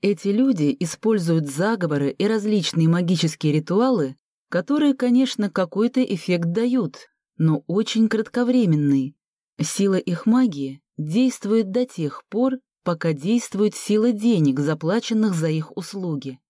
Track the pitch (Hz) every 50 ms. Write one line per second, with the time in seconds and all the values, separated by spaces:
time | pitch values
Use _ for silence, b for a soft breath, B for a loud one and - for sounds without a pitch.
0 | - 202 202 - - 196 202 220 262 269 247 170 151 147 135 - 180 165 - -
1 | - 214 226 208 170 165 165 165 151 143 135 143 180 220 233 202 175 160 151 143
2 | 143 139 131 _ 190 208 226 214 202 214 214 208 160 - - 165 160 160 165 175
3 | 180 170 185 160 - 160 156 _ - 151 147 156 156 - 175 202 240 262 254 202
4 | 147 131 139 _ _ _ _ _ _ _ - 175 220 - 277 302 302 285 269 269
5 | 247 247 240 254 269 254 - - 208 196 - - 185 165 - 190 220 247 - 254
6 | 254 - - 165 - - 180 170 170 165 175 220 233 247 247 262 202 - - -
7 | - _ _ _ _ _ _ - 156 160 156 147 _ - 170 202 220 - - 220
8 | 220 214 226 214 214 - - 240 247 240 254 254 233 180 156 151 147 143 139 135
9 | 131 139 - _ _ _ _ _ _ _ _ - 151 156 - - 196 196 190 180
10 | - - 175 165 - 220 226 254 262 233 160 143 139 135 135 147 _ _ _ -
11 | 151 151 160 226 254 262 240 - - 202 220 226 220 190 190 247 254 247 - -
12 | 160 143 - - - _ - 214 254 262 254 254 _ _ _ _ _ 180 175 165
13 | - 165 156 139 139 185 226 240 226 - - 190 214 208 - - - - 208 214
14 | 220 247 233 202 208 240 233 180 156 143 131 135 147 147 156 156 - 156 196 233
15 | - - 226 220 214 214 185 165 156 160 156 160 156 - - - 175 - - 196
16 | 185 175 156 143 131 135 127 131 _